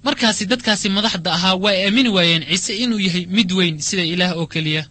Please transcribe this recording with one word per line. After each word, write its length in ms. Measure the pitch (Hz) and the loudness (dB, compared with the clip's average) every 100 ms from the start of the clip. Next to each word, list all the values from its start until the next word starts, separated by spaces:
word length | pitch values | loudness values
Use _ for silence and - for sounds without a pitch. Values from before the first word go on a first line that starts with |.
Markaasi 420 | 262 - 226 208 196 | -2 0 0 0 -2
dadkaasi 440 | 247 - 208 202 | -2 0 0 0
madaxda 440 | 196 220 196 170 | 0 0 -2 -2
ahaa 220 | 175 185 185 | 0 2 2
way 300 | 208 190 196 | 2 2 2
aamini 240 | 226 247 | 2 2
waayeen 340 | 190 170 165 156 | 4 4 2 0
Ciise 300 | 185 - 208 | -4 -2 -4
inuu 160 | 247 214 | -2 0
yahay 260 | 190 175 175 | 0 -2 0
mid 260 | 196 190 | 0 2
weyn 280 | 185 175 151 | 2 0 -2
sida 220 | - 196 | -4 -2
Ilaah 340 | 165 175 180 165 | -2 0 -2 -2
oo 100 | 165 | -4
keliya. 380 | 165 156 156 151 | -4 -2 -4 -6